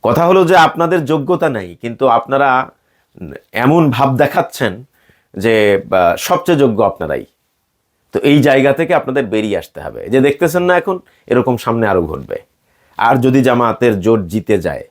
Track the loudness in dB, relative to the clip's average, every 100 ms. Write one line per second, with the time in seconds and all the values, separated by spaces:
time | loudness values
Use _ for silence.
0 | 0 2 4 4 4 4 4 2 -2 0
1 | 0 -4 -2 -2 -2 -4 -10 -12 -12 -2
2 | 0 0 0 0 2 0 -2 _ _ _
3 | _ -18 -16 -16 _ -2 2 4 2 2
4 | 0 2 0 0 -6 -4 -6 -6 -18 _
5 | _ _ _ -4 0 2 2 0 0 2
6 | 2 0 -2 -2 0 2 2 2 -2 -2
7 | -6 -8 -10 _ _ _ _ _ _ _
8 | _ -2 2 4 4 2 2 0 0 -2
9 | -2 -6 -4 -4 -2 -6 -8 -16 -14 -14
10 | -2 2 2 0 -2 0 0 0 0 -6
11 | _ _ -2 0 0 -2 -2 -2 0 0
12 | -2 -8 -10 -14 _ _ _ _ _ -2
13 | 0 2 2 2 2 2 0 2 0 0
14 | 0 0 0 -8 -2 -2 -2 -8 -14